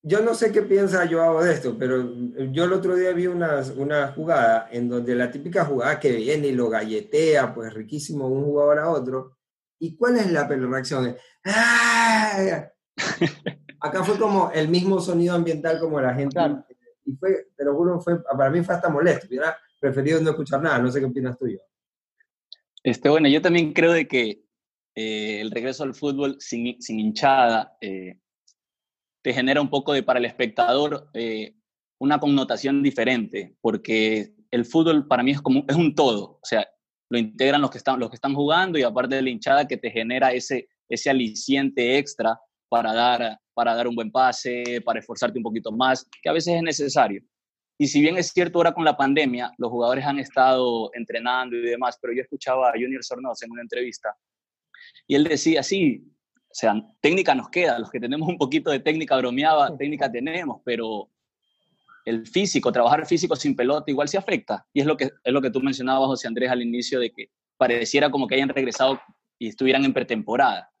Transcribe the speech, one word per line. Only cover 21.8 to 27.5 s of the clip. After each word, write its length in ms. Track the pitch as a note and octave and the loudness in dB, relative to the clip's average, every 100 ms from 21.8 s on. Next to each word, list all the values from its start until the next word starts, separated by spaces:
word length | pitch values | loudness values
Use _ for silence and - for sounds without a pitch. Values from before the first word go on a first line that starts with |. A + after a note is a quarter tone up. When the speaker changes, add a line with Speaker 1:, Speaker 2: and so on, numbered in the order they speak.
| _ _ _ _ _ _ _ - _ _ | _ _ _ _ _ _ _ -20 _ _
Speaker 3:
Este, 260 | - A#2 D3+ | -4 0 4
bueno, 180 | D#3 D3 | 6 6
yo 140 | D3 | 4
también 320 | F#3 E3+ D#3+ | 4 2 2
creo 180 | D3+ E3 | 2 4
de 140 | E3+ C#3+ | 4 2
que, 360 | C3 A2+ G2+ _ _ _ _ _ - | 0 -2 -4 _ _ _ _ _ -8
eh, 440 | A2 G#2+ G#2+ G#2 | -6 -4 -6 -6
el 80 | A2 | -6
regreso 320 | A#2 B2 C3 | -6 -6 -6
al 120 | C#3+ - | -8 -4
fútbol 400 | C#3+ C#3 C#3 C3+ | -4 -2 -4 -4
sin, 400 | - A#2 A#2+ A#2+ | -8 -6 -6 -8
sin 180 | - A2 | -8 -4
hinchada, 800 | G#2+ G#2+ C#3 C3+ A#2+ | -2 2 4 6 4